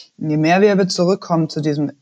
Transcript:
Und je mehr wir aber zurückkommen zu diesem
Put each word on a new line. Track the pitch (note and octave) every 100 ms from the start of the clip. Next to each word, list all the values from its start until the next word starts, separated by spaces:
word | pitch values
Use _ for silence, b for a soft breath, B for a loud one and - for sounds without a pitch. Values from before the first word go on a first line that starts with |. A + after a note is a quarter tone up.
| B -
Und | D#3
je | D3+
mehr | D#3 F3+
wir | G#3
aber | G3 F#3
zurückkommen | - F3 F#3+ - E3 D#3
zu | D#3+
diesem | D3+ D3 C#3 -